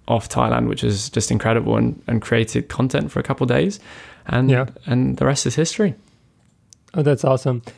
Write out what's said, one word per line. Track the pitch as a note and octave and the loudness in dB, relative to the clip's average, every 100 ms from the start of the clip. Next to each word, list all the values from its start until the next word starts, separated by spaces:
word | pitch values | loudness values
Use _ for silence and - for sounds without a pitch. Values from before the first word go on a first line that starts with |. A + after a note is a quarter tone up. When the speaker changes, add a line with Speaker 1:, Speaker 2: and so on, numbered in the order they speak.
| - | -2
Speaker 1:
off | A#2 - | -2 0
Thailand, | B2 A#2 A#2+ A#2 | -2 0 2 0
which | A2 A#2+ | -2 -2
is | G2+ - | -2 -2
just | A#2 - | -4 0
incredible, | A2 A2+ A2+ A2+ A2+ | 0 2 0 2 2
and, | A#2 - - | 0 -2 -4
and | A2+ | -4
created | - A#2 A2+ - - | 0 0 2 -2 -4
content | - B2+ C#3+ D3 | -2 0 0 -2
for | - | -4
a | |
couple | - - | -4 -2
of | B2+ | 0
days, | B2+ F#3+ - - - - - - | 2 0 -2 -14 -20 -20 -16 -4
and, | A#2+ C3 | 0 4
Speaker 2:
Yeah. | B2+ C3 - - | 2 0 -8 -2
Speaker 1:
and | B2 C3 B2+ | 0 0 0
the | C3+ | 0
rest | C#3 C3 | 0 0
is | D3+ | 0
history. | E3 - G3+ - _ _ _ _ _ _ _ _ _ | -2 0 -2 -2 _ _ _ _ _ _ _ _ _
Speaker 2:
Oh, | E3 | 0
that's | D3 C3 C#3 | 2 2 2
awesome. | C3 C#3 A#2+ - | 2 0 -2 -6